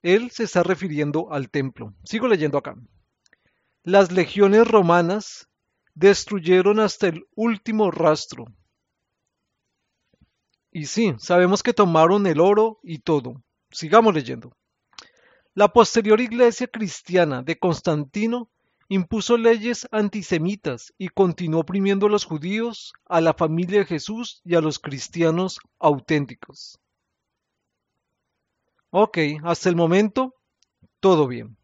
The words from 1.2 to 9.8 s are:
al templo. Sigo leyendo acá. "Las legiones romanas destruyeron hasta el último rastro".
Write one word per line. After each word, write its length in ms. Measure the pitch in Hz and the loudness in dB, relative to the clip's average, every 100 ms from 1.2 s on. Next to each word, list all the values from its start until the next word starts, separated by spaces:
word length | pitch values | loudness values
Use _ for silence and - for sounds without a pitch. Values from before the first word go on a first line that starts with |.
| 170 | -6
al 180 | 147 127 | -8 -6
templo. 420 | 147 135 - 120 - | -6 -6 -10 -18 -18
Sigo 240 | - 220 247 | -4 -2 2
leyendo 300 | 196 151 139 | 2 0 -2
acá. 180 | 139 107 120 _ _ _ _ _ _ _ _ _ | -6 -16 -20 _ _ _ _ _ _ _ _ _
"Las 300 | 170 196 185 | 2 4 4
legiones 560 | 180 156 190 196 214 226 | 2 -2 2 4 6 4
romanas 800 | 220 170 175 170 202 - - - _ _ _ _ | 4 4 4 2 -2 -8 -20 -20 _ _ _ _
destruyeron 840 | - 190 196 - 208 165 185 185 214 | 2 2 2 -2 -8 2 2 4 2
hasta 300 | 214 - 196 | 0 0 -4
el 180 | 160 - | -4 -14
último 560 | - 226 214 - 220 202 | -4 -4 -4 -6 -2 -2
rastro". 540 | 170 160 156 - - 117 _ _ _ _ _ _ _ _ _ _ _ _ _ | 2 0 0 -4 -16 -18 _ _ _ _ _ _ _ _ _ _ _ _ _